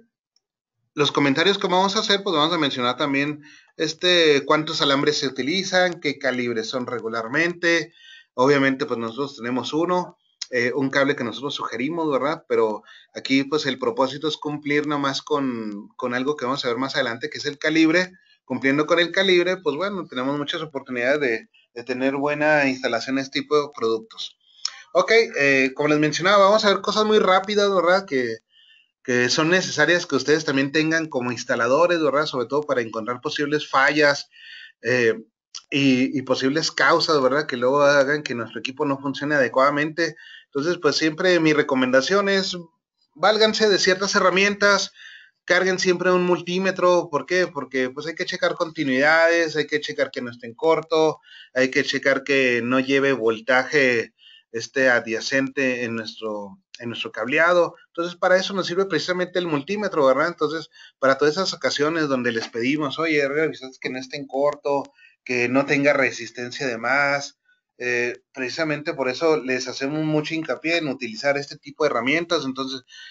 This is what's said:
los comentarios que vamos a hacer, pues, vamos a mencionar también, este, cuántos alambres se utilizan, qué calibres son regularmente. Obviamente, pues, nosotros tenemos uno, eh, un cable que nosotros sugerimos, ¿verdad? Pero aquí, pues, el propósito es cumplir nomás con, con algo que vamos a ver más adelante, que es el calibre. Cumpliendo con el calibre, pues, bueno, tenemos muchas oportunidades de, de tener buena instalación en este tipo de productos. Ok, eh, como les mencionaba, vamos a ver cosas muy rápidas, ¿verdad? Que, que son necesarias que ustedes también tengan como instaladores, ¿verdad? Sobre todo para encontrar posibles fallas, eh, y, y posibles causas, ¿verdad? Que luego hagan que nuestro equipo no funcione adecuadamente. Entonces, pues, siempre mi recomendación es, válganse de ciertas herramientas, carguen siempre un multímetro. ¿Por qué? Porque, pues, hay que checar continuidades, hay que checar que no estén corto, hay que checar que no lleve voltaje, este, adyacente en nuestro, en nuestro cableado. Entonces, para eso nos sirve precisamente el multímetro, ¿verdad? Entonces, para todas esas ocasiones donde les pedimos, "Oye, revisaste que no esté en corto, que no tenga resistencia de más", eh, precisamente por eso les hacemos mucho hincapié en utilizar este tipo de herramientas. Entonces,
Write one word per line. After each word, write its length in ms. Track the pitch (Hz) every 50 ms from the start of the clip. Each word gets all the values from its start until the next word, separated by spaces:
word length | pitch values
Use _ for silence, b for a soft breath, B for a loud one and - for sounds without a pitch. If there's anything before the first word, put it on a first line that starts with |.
| _ _ _ _ _ _ _ _ _ _ _ _ _ _ _ _ _ _ -
los 160 | 147 143 139
comentarios 480 | - 156 143 139 135 156 170 196 196 196
que 80 | 202
vamos 280 | 180 180 185 196 196 196
a 40 | 220
hacer, 240 | - 202 202 190 196
pues, 120 | 208 170
vamos 160 | 147 147 165
a 60 | 175
mencionar 400 | 160 147 135 120 131 123 123 123
también, 460 | - 156 143 139 139 143 151 147 147 B B B B B B B
este, 680 | - 160 156 156 - 180 180 180 175 165 151 143 135 139
cuántos 380 | 143 151 156 156 165 156 -
alambres 380 | 156 139 139 139 147 151 147 -
se 80 | 147
utilizan, 720 | 131 135 - 123 139 180 190 175 190 190 180 180 180 165 170
qué 180 | - 143 135
calibres 500 | 135 - 127 127 123 120 120 117 110 110
son 200 | - 135 127 123
regularmente. 1040 | 123 123 113 110 113 113 117 113 113 135 156 170 175 175 175 175 170 170 165 151 156 B B B B B B B B B
Obviamente, 540 | 123 127 139 143 139 135 135 135 131 131
pues, 120 | - 123 117
nosotros 380 | 117 113 113 131 143 131 -
tenemos 340 | 113 113 120 127 123 113 -
uno, 460 | 151 156 170 175 180 180 175 - - _ _ _ _ - - -
eh, 220 | 127 123 120 127 123
un 160 | 143 135 131
cable 260 | 131 139 139 143 139
que 80 | 139 123
nosotros 300 | 113 101 110 135 143 139
sugerimos, 560 | - - - 117 113 127 151 170 165 160 151
¿verdad? 320 | 135 120 131 147 165 160 - -
Pero 320 | 120 113 113 107 104 104 B B B B B B B
aquí, 300 | 110 - - 135 135 135
pues, 240 | 135 156 151 147
el 100 | 135 123
propósito 500 | 131 127 120 113 127 135 127 139 147 156
es 100 | 151 151
cumplir 500 | - - 147 151 151 147 143 147 147 143
nomás 340 | 151 147 143 139 135 135 -
con, 680 | - - 151 139 135 127 120 113 110 107 101 101 104 -
con 260 | _ - 127 123 123
algo 200 | 127 131 143 147
que 100 | 147 127
vamos 200 | 123 135 135 -
a 40 | 123
ver 80 | 117
más 180 | 123 135 135 151
adelante, 340 | 147 127 117 117 - 117 113
que 80 | -
es 80 | 120 123
el 140 | 147 139 -
calibre. 540 | - 156 156 160 160 156 165 180 185 180 b b b b b b b
Cumpliendo 420 | - 127 117 135 135 139 151 151
con 100 | 160 170
el 140 | 170 175 170
calibre, 460 | 170 190 190 190 180 175 175 180 185
pues, 180 | 185 - 147 135
bueno, 320 | 151 185 202 208 180 156
tenemos 320 | - - 127 127 135 147 147
muchas 240 | 143 - 180 160 160
oportunidades 560 | 151 - 131 123 - 127 120 120 131 147 151
de, 300 | 139 120 113 110 113 _ b b b b b
de 80 | 120 117
tener 320 | 131 127 127 131 135 135
buena 520 | 143 139 147 147 147 151 151 151 147 139
instalación 520 | 135 131 131 131 120 117 110 - 135 135 135
en 60 | 135
este 160 | 131 - 143
tipo 140 | 139 147 151
de 140 | 147 143 147 -
productos. 600 | - 117 113 113 113 113 - - - - - - _ B B B B B B B B B B
Ok, 200 | B 175 185 - 226 233 226 226 -
eh, 340 | 143 139 139 135 135 131 131 131
como 140 | 143 147 151
les 100 | 151 151
mencionaba, 460 | 151 151 151 156 170 190 208 202 196
vamos 200 | 196 214 220 214
a 40 | 202
ver 120 | 190 -
cosas 240 | - 208 196 214 214
muy 140 | 214 214 208
rápidas, 520 | 190 185 185 190 190 208 208 202 202 202
¿verdad? 360 | 196 180 165 175 185 196 196
Que, 300 | 190 139 127 123 113 113 - _ b b b b b b b b b b _ _
que 260 | 131 123 123 123 123
son 200 | - 165 156 160
necesarias 580 | 180 185 160 139 120 147 151 156 175 170 -
que 80 | - 143
ustedes 300 | 127 - 143 151 160 156
también 260 | 151 135 135 139 139
tengan 360 | 147 156 156 160 160 165 160
como 240 | 160 - 127 120 123
instaladores, 720 | 120 110 - - 123 117 117 123 135 156 175 175 175 165
¿verdad? 240 | 156 139 131 147 156
Sobre 220 | 151 - 127 117
todo 160 | 113 135 151 147
para 180 | - 131 123
encontrar 400 | 117 113 - 110 107 120 123 123
posibles 480 | - 151 - - 147 143 151 147 - -
fallas, 600 | - 135 135 143 151 151 147 143 139 - - B B B B B B B B B B B
eh, 320 | - 117 127 123 117 113 107 - - _ _ _ _ _ - - - -
y, 480 | 151 139 139 135 127 127 131 131 151
y 60 | 131 131
posibles 480 | - 127 - 131 135 147 160 151 -
causas, 500 | - - 135 143 165 160 - - 156 143
¿verdad? 240 | 127 123 135 151 151
Que 100 | - 131
luego 280 | 120 123 127 143 143 143
hagan 400 | 143 147 143 135 135 151 151 143
que 100 | - 120
nuestro 260 | 117 113 113 - -
equipo 240 | - 139 131 143 151
no 140 | 143 135
funcione 380 | 135 139 139 131 - 143 147 151
adecuadamente. 800 | 143 127 117 - 131 135 147 147 147 147 160 156 175 165 156 151 B B B B B B
Entonces, 340 | B - 139 143 175 175 175
pues, 140 | 156 147 135
siempre 440 | - 156 160 156 175 185 185 180 170
mi 140 | 160 156 151
recomendación 720 | 147 139 - 139 131 131 127 127 135 - - 190 202 196
es, 300 | 196 196 190 185 - 185 175 170 - _ _ _ _ _ _ _ _ _
válganse 560 | 151 175 202 220 208 220 220 208 208 220 214
de 80 | 190
ciertas 380 | 175 - 190 185 185 202 190 -
herramientas, 760 | 202 185 180 175 190 196 208 202 202 202 202 202 190 - - B B B B B B B B B B _
carguen 320 | - 175 180 185 190 185
siempre 340 | 180 190 185 175 175 180 185
un 120 | 180 180 180
multímetro. 840 | 180 175 160 175 180 180 185 190 190 190 185 180 180 180 175 156 -
¿Por 160 | 147 135 131
qué? 180 | - 180 185 180
Porque, 460 | 175 180 139 131 123 139 131 127 127
pues, 160 | 131 147 143
hay 80 | 165 165
que 100 | 165 180
checar 300 | - 180 - 180 170 151
continuidades, 1000 | - 175 160 156 160 147 135 127 131 139 151 160 165 165 165 170 170 165 156 151
hay 120 | 151 139
que 140 | - 151 147
checar 280 | - 156 151 147 135 -
que 140 | - 131 123
no 80 | 120
estén 240 | 120 120 123 117 113
corto, 640 | - 160 160 160 156 156 - 165 160 156 156 - - B B B B B B B
hay 160 | 127 131 131
que 140 | 131 143 131
checar 400 | - 143 131 135 139 135 135 131
que 380 | - 139 135 131 123 120 120 117
no 160 | 123 131 131
lleve 340 | 127 131 139 135 135 139 135
voltaje, 1040 | 113 110 117 113 110 - - 127 127 131 - - 147 135 127 120 113 101 - _ b b b b b b b
este, 380 | - 117 113 - - 139 131 127
adyacente 920 | 120 117 110 113 110 107 - - 135 135 135 131 - 143 135 127 127 120 123
en 120 | 113 113
nuestro, 640 | 113 110 110 - - 110 107 107 104 101 98 98 - _ _ - -
en 100 | 120 120
nuestro 220 | 123 - - 110
cableado. 640 | - 113 113 123 147 156 165 175 180 175 165 147 - B B B
Entonces, 260 | _ 170 170 175 175
para 200 | - 190 180 185
eso 180 | 190 185 - 202
nos 100 | 185 160
sirve 200 | 165 175 190 190
precisamente 520 | 190 170 147 - 180 180 180 180 175 -
el 80 | 180 180
multímetro, 640 | 170 151 139 139 - 202 208 208 185 165 160 135
¿verdad? 200 | 131 127 139 156
Entonces, 420 | 175 170 - 156 147 160 160 151 - B B B B B
para 220 | _ 135 131 131 -
todas 160 | 147 151 151
esas 180 | 190 185 185 175
ocasiones 540 | - - 123 - 143 147 156 170 160 156
donde 240 | 139 135 123 120 120
les 160 | 113 113 110
pedimos, 500 | - - 113 120 131 151 151 151 135 -
"Oye, 300 | 156 160 165 151 147 143
revisaste 500 | 135 143 156 160 147 127 - 131 131 131 -
que 120 | - 135
no 80 | 127 131
esté 180 | 131 131 151
en 80 | 147 139
corto, 580 | 135 131 135 143 147 143 143 - 143 143 139 131 b b b b b b b -
que 260 | - 123 123 120 120
no 180 | 127 135 139
tenga 260 | 143 147 139 139 147 139
resistencia 720 | 139 131 117 - - 117 - - 127 123 123 123 - 143
de 140 | 127 113 113
más", 580 | 117 120 135 143 143 139 143 139 139 - - _ _ _ _ _ _ _ _
eh, 460 | - 123 123 120 120 120 120 123 - _ _ -
precisamente 640 | 135 131 123 127 165 160 156 147 143 147 170 151
por 120 | 139 131
eso 300 | 127 123 - 165 160 156
les 300 | 139 123 131 127 127 -
hacemos 360 | 127 117 - 139 139 151 156 156
mucho 300 | 156 151 151 151 156 165
hincapié 440 | 160 156 - 123 - - 160 170
en 100 | 170 156
utilizar 500 | 139 127 - 123 113 107 - 139 143 139
este 180 | 143 143 - 151
tipo 260 | - - - - - 151
de 80 | 139
herramientas. 520 | 123 120 117 131 151 170 170 165 175 151 135
Entonces, 380 | 135 131 131 131 131 135 127 - B B B B B